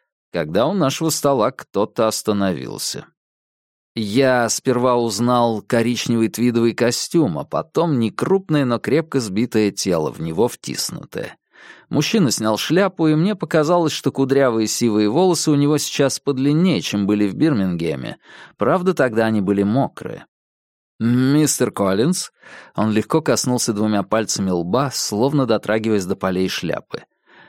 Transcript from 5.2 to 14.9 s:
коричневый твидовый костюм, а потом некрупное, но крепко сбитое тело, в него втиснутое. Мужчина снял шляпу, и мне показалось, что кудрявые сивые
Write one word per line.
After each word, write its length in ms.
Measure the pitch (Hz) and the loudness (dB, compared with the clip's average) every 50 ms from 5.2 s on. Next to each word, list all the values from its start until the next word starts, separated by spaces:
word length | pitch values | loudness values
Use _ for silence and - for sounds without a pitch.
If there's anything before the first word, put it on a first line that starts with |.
| 120 120 123 120 120 117 113 104 | 0 2 4 4 4 2 0 -2
коричневый 680 | 95 - - 117 113 117 123 110 - - 120 117 113 110 | -4 -2 0 0 2 0 -2 -2 -2 -2 0 2 0 0
твидовый 440 | - - 117 123 117 117 117 117 110 | 0 0 0 2 2 4 2 2 2
костюм, 680 | - 123 117 120 - - - - 170 156 110 80 73 | 2 0 0 0 -2 -4 -2 0 2 2 2 0 -4
а 60 | - | -6
потом 540 | - - 76 80 _ - 156 170 170 151 123 | -4 -4 -6 -4 _ -2 0 0 2 2 0
некрупное, 680 | 113 107 - - - - 190 196 190 - 151 147 139 | 0 0 -2 -2 -2 0 0 0 0 0 0 0 2
но 140 | 123 120 113 | 0 0 -2
крепко 420 | - - 139 160 160 156 - 139 | -2 0 0 0 0 0 -2 -2
сбитое 500 | 120 107 92 104 120 117 - 113 107 101 | -2 -2 -2 -2 -2 0 2 2 2 2
тело, 400 | 92 - - 98 87 82 78 71 | 0 -2 -2 0 0 0 0 -2
в 100 | 55 - | -4 -6
него 280 | 78 82 80 80 113 123 | -8 -6 -2 0 0 0
втиснутое. 880 | - - - - - - - - - - - - - - - - - _ _ _ _ - - - - - - - | -2 -6 -12 -10 -8 -8 -8 -8 -10 -12 -14 -12 -10 -10 -10 -10 -12 _ _ _ _ -20 -20 -20 -20 -20 -12 -4
Мужчина 400 | - - 147 - - 226 185 123 | -2 -2 -2 0 2 2 2 2
снял 260 | - - 113 110 110 | 0 0 0 0 0
шляпу, 520 | 104 - - 151 180 202 190 - - 165 156 | 0 0 0 2 2 2 2 0 0 0 2
и 60 | 151 | 2
мне 200 | 151 165 202 214 | 2 2 0 -2
показалось, 580 | 185 - 147 - 165 151 151 175 175 170 147 - | -4 -6 -2 0 0 2 4 2 2 2 0 -2
что 180 | - - 135 | -2 -4 -2
кудрявые 560 | - - 139 131 135 139 139 131 113 113 110 | 0 0 0 2 2 4 4 4 2 2 0
сивые 440 | 107 - - 123 117 | 0 0 0 0 2